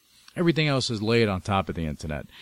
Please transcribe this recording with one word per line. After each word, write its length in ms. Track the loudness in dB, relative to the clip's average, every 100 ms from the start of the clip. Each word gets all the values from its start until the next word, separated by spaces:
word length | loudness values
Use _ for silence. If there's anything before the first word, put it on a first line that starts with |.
| _ _ -14 -2
Everything 300 | 0 2 2
else 200 | 0 -2
is 140 | -2
laid 260 | 2 2 2
on 120 | 0
top 280 | 0 0 0
of 60 |
the 100 | -4
internet. 420 | -4 -6 -6 -8 -10 -18